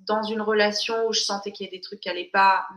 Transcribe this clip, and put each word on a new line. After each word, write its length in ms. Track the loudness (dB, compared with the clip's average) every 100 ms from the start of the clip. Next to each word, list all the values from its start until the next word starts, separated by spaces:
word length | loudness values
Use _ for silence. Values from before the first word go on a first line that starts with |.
| -4
dans 160 | -2
une 180 | -2 -2
relation 640 | 0 4 4 2 -2 -2 0
où 60 |
je 80 | 0
sentais 300 | -2 -4 -6
qu'il 160 | -10 -12
y 20 |
avait 80 | -12
des 40 |
trucs 180 | -14 -10
qui 100 | -8
allaient 220 | -6 0
pas, 320 | 4 6 4 0